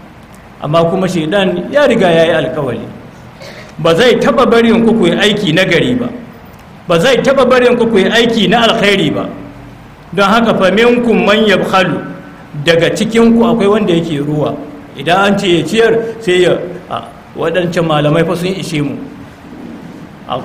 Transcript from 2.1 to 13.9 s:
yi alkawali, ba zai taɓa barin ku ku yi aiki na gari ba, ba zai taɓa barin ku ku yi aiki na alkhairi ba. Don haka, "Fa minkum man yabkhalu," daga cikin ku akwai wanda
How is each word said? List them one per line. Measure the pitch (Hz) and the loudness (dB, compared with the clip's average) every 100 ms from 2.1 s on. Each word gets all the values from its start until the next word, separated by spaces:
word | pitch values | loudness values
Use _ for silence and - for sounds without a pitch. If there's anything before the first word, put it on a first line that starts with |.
| 165 | 4
yi | 165 160 143 | 4 2 -2
alkawali, | - 135 110 - - - - - - - - - - | -4 -6 -6 -10 -16 -20 -20 -20 -20 -20 -20 -20 -4
ba | 156 - | 0 2
zai | 247 214 | 4 2
taɓa | 233 233 208 | 2 2 2
barin | 233 233 - 226 | 4 4 4 2
ku | |
ku | 202 175 | 2 2
yi | 170 | 2
aiki | 202 208 165 | 0 0 0
na | 165 | 0
gari | 185 165 131 127 | 2 0 0 -2
ba, | 117 - - - - - - - - | -4 -10 -18 -20 -20 -20 -20 -20 -2
ba | 170 | 0
zai | 208 247 | 2 2
taɓa | 247 269 247 | 2 2 4
barin | 254 247 233 | 4 4 2
ku | 226 | 2
ku | 208 | 2
yi | 185 | 2
aiki | 220 233 233 180 | 2 0 2 2
na | 226 226 | 2 2
alkhairi | 175 196 196 160 | 2 0 0 0
ba. | - 113 - - - - - - - - | -2 -6 -10 -16 -18 -20 -20 -20 -20 -10
Don | 170 202 | -2 2
haka, | 220 233 | 2 2
"Fa | - 185 | 2 2
minkum | 196 233 240 240 196 196 | 4 2 2 2 2 2
man | 214 | 2
yabkhalu," | 214 185 - 190 185 143 - - - - - 151 | 2 2 2 0 0 -2 -8 -14 -18 -20 -16 -6
daga | 147 165 160 | 0 2 2
cikin | - 220 226 233 | 0 -2 2 4
ku | 233 | 4
akwai | 233 226 196 | 2 2 2
wanda | 214 190 | 2 2